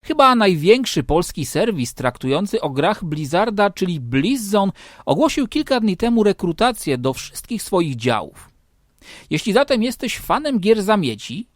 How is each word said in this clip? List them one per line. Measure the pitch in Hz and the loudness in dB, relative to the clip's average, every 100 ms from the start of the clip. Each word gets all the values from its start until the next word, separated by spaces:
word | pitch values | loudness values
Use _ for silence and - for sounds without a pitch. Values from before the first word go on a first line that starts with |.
| - | -2
Chyba | 302 269 247 | 4 4 6
największy | 202 165 165 247 247 - | 4 4 4 4 4 -4
polski | - 156 175 - 131 | 0 0 0 -6 -4
serwis | 151 226 175 120 | 0 0 -2 -6
traktujący | - 123 - 131 143 202 220 | -2 -4 -2 -2 -2 -2 -2
o | 151 | -2
grach | 135 165 208 165 | 0 0 0 -6
Blizzarda, | 151 143 170 226 208 202 | -6 -2 0 0 2 0
czyli | - 185 160 | 0 -2 -2
Blizzone, | 120 131 170 269 202 208 196 - - - - | -2 0 0 -2 0 0 0 -4 -20 -10 -2
ogłosił | 143 302 - 254 | 2 2 0 -2
kilka | - - 262 | -2 0 0
dni | 220 185 | 2 0
temu | 233 233 | 2 4
rekrutację | 214 190 175 165 233 240 - 127 | 2 2 -2 0 0 0 -2 -2
do | 131 | -2
wszystkich | 127 - - - 226 | -4 -10 -14 -8 -8
swoich | - 185 165 123 | -2 0 0 -2
działów. | 120 110 78 - - _ _ _ _ _ - - - | 0 0 -4 -16 -20 _ _ _ _ _ -20 -20 -6
Jeśli | 156 233 | -4 2
zatem | 208 285 254 | 2 2 0
jesteś | 233 247 240 - | -2 -4 -8 -8
fanem | - 208 302 240 | -2 -2 0 -2
gier | 190 220 | 2 2
zamieci | 196 214 143 107 - 131 240 | 2 0 0 -6 -10 -12 -12